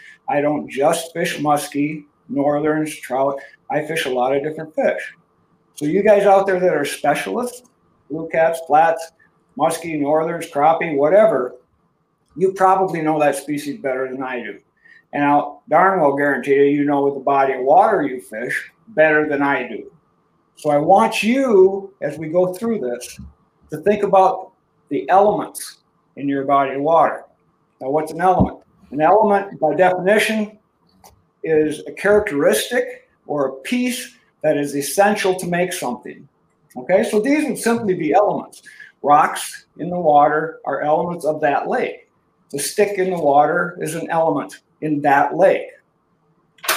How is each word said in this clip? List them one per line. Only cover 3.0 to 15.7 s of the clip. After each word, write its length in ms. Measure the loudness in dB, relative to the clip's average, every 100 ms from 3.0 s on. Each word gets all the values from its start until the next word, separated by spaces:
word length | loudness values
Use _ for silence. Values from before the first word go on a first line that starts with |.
| -6 -2 -2 -4 -12 _ _
I 140 | -6 -4
fish 200 | -6 -4
a 40 |
lot 260 | -2 0 -2
of 80 |
different 320 | -4 -8 -10 -2
fish. 380 | -2 -2 -8 -18 _ _ _ _ _ -8
So 100 | -2
you 180 | 0
guys 220 | 4 4 6
out 200 | 4 4
there 140 | 2
that 160 | 2 0
are 100 | -2
specialists, 840 | -2 -2 -2 -4 -6 -8 -10 _ _ _ _ _
blue 180 | -12 -6
cats, 300 | 0 2 0 0
flats, 440 | 2 4 0 -8 _ _ _ _ -2
muskie, 420 | -2 -2 -6 -4
northerns, 480 | 0 0 0 -6 -6
crappie, 480 | 0 2 2 -2 0
whatever, 580 | 4 6 6 2 -4 -10 _ _ _ _ _ _ _ -2
you 180 | -2
probably 480 | 2 2 4 2 -2
know 180 | -2 2
that 160 | 2 0
species 440 | -4 -6 -6 -8
better 300 | -6 -4 -4
than 120 | -6
I 200 | -8 -8
do. 180 | -10 -14 _ _ _ -20 _
And 100 | -2
I'll 400 | 2 2 0 -10
darn 320 | 0